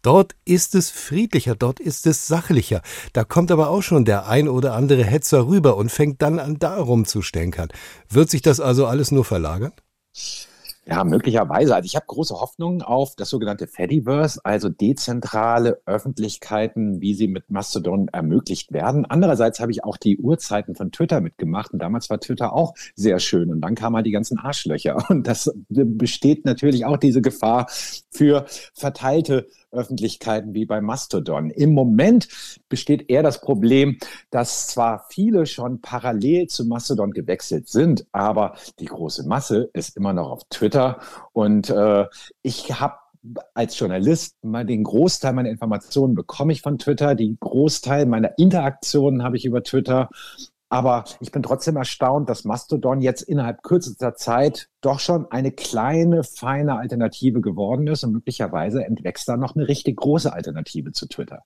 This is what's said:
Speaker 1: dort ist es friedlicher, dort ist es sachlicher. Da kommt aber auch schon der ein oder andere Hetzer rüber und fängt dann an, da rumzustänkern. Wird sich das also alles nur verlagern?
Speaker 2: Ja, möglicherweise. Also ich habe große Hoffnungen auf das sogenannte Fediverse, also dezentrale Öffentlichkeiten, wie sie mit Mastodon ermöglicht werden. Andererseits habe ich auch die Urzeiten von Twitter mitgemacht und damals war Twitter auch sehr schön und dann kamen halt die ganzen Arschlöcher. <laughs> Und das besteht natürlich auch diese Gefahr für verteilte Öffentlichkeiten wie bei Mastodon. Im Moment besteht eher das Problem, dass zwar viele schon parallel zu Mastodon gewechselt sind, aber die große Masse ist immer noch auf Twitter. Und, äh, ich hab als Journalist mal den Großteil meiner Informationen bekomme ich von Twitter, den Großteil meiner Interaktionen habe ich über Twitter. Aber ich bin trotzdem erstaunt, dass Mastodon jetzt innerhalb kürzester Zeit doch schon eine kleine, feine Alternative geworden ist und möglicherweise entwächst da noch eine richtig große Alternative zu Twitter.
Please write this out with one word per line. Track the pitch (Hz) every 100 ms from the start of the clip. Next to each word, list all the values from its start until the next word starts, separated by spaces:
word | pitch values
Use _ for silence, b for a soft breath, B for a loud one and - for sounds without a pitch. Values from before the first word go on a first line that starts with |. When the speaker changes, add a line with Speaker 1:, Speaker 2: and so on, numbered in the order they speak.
Speaker 1:
dort | - 190 190 -
ist | - 175 -
es | 190 170
friedlicher, | - - 156 226 151 123
dort | 107 123 -
ist | 220 135 165
es | 147 -
sachlicher. | 165 - 143 - 95 B B B
Da | -
kommt | 110 170 175
aber | 165 151
auch | 190
schon | - 160
der | 113 101 98
ein | 120 156
oder | 127 131
andere | 113 135 131
Hetzer | 110 147 - 139 120
rüber | 196 143 101
und | 113
fängt | - 147 139
dann | 151 165
an, | 143 151
da | 160 190
rumzustänkern. | 127 120 107 110 90 85 87 87 82 B B B B
Wird | 113 160
sich | 139
das | 160 139
also | 139 123 127
alles | 131 135
nur | 139
verlagern? | 117 92 78 87 135 _ _ _ _ B B B B B B B -
Speaker 2:
Ja, | 170
möglicherweise. | 180 - - 113 98 98 143
Also | 95 90
ich |
habe | 147 -
große | - 160
Hoffnungen | 90 117 - 170 180
auf | - 127 139
das | - 101
sogenannte | 127 107 101 -
Fediverse, | - 90 151 120 143 156 -
also | - 104 101
dezentrale | - 104 139 - 120 - 107 113 117 117 - -
Öffentlichkeiten, | 107 139 131 107 - - 107 110 117 107 92
wie | 98
sie | 98 107
mit | 92 _
Mastodon | 101 104 104 85 98 98
ermöglicht | - 80 90 - - -
werden. | - 92 143
Andererseits | - 147 190 127 113 -
habe | 117
ich | 107
auch | 107 -
die | 104 98
Urzeiten | 120 165 - 104 -
von | - 92
Twitter | - 165 151
mitgemacht | 123 - 82 92 -
und | 90
damals | 85 117 -
war | 107
Twitter | - 123 117
auch | 147 165 B B -
sehr | 104 90
schön | - 92 85
und | 80
dann | 80 113
kamen | 113
halt | 113 110
die |
ganzen | 104 - 117
Arschlöcher. | 135 143 - - - 135
<laughs> | -
Und | 170 120
das | 110 - - -
besteht | 110 123 110 117 - 139 151
natürlich | 139 123 143 127 117
auch | 139
diese | 143 123
Gefahr | 127 - 110 123 120 B B B _
für | - 151 143 139 B B
verteilte | - 143 - 131 147 151 131 - b b
Öffentlichkeiten | 123 117 123 110 - 113 107 107
wie | 104 110
bei | 107
Mastodon. | 104 135 - 98 76 73 78
Im | - 147
Moment | 147 123 110 180 240 - B B B _
besteht | 127 - 147 -
eher | 127
das | 160 123
Problem, | - 117 113 135 143 - B B B
dass | 127 120 - -
zwar | - 117 107 -
viele | - 214 202 156
schon | - 123 123
parallel | - 123 123 110 123 175 170
zu | - 117
Mastodon | 117 - 120 101
gewechselt | 95 78 92 - 82 -
sind, | 117 165 131 -
aber | 101 101 107 101 B B _
die | -
große | - 80 - 71
Masse | 123 - 107 120
ist | - - -
immer | 98
noch | 90 71
auf | - -
Twitter. | - 107 143 127 123 B B B
Und, | - 104 104 98
äh, | 101 107 101 98 B B _
ich | 135 - - 131
hab | 139 - _ _ 117 117 -
als | 110 113 -
Journalist | 104 92 104 165 - _
mal | 110 113
den | 117 113
Großteil | 107 110 175 - 135
meiner | 127 123
Informationen | 113 113 104 - 139 135
bekomme | 101 - - 147
ich | 151
von | 143 147
Twitter, | - - 143
den | 120 110 113
Großteil | - 123 151 - 120 143 135
meiner | 113 110 -
Interaktionen | 185 185 139 135 - 147 139 131
habe | 123 120
ich |
über | 127 120
Twitter. | - 135 131 127 127 B B B B _ _
Aber | 127 127 120 - -
ich | 120
bin | 143
trotzdem | - 139 - 151
erstaunt, | 127 - 127 143 123
dass | 117
Mastodon | 104 120 - 143 131 135
jetzt | 127 123
innerhalb | - 151 117 113
kürzester | - 175 175 101 123
Zeit | - - 117 143 - - _
doch | 135 139
schon | - 170 -
eine | 123 135
kleine, | - - 113 120 160 170 170
feine | 143 - 123 139 147 120
Alternative | 123 120 113 - 131 117
geworden | 101 92 101 127 151
ist | 156
und | 117
möglicherweise | 110 - - 101 80 87 123
entwächst | 92 113 90 - -
da | 120
noch | 131 156
eine | 139
richtig | 139 - 123
große | 143 160 151
Alternative | 85 87 76 76 80 69
zu | - -
Twitter. | - 64 -